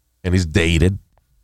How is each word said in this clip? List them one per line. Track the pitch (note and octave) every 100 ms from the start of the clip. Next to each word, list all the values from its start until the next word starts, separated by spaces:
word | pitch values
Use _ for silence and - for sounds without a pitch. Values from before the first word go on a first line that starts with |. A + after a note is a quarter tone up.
| _ _
And | F#2
it's | F#2 E2+
dated. | D2+ E2+ E2 F2+ G2+ - _ _ _